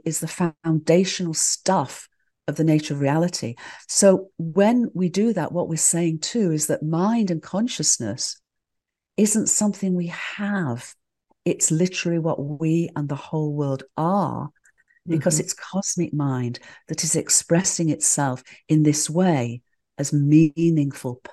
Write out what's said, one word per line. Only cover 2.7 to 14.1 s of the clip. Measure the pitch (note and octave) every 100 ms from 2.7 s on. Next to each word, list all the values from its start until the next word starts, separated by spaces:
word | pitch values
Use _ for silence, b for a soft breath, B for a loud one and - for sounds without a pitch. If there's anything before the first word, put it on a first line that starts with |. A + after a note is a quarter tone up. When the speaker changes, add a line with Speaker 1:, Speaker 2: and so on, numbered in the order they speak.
| D3+ D3+
Speaker 1:
of | C#3+
reality. | C#3 D#3 F3 - A#2 A#2+ B B B
So | - G3 F#3 - -
when | E3 D#3 G#3 B3 A3+
we | F3+ F3+
do | F#3+ A3+
that, | F#3 D3+
what | F3 -
we're | D#3+
saying | - E3+ E3+ D#3+
too | - A#3+ F#3
is | D#3 D3+
that | -
mind | D3+ D#3+ G3 A#3 G3
and | E3
consciousness | - F#3 A#3+ - D3+ - A2+ A2 - - _ _ _ _ _ _ _ -
isn't | G#3 A3 -
something | - G#3 G3+ F#3+ F3+
we | E3+
have. | - - - G3+ G3+ D3 A#2+ - - _ _ _ _ F3+
It's | - -
literally | D#3+ F3+ - F3 E3+
what | D#3+ -
we | C#3+ D3 D#3+ E3 E3+ D3+
and | C#3+
the | C#3+
whole | - D#3 D3+
world | D3 C#3+ C3+ - -
are, | E3